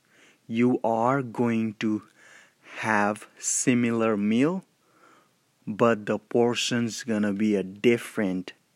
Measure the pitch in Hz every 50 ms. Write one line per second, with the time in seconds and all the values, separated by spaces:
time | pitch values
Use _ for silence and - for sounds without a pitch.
0 | _ _ _ _ - - _ _ _ - 113 113 120 123 127 - - 110 113 113
1 | 113 123 135 139 131 120 107 - 123 117 113 113 113 110 104 - - 110 107 107
2 | - - _ _ - - - - - _ _ _ _ - - - - 113 110 104
3 | 104 101 107 107 - - _ - - - - - - - 123 120 120 117 117 117
4 | 113 113 110 101 101 104 110 117 135 156 185 190 - _ _ _ _ _ _ _
5 | _ - - _ _ _ _ _ _ _ _ _ _ - 110 95 120 117 117 107
6 | 104 101 110 101 - - - 123 117 120 120 110 - - 127 120 120 113 107 -
7 | - 117 110 107 107 104 101 98 107 107 104 98 92 92 95 104 107 120 117 120
8 | - - - - 107 95 92 92 90 - - _ _ _ _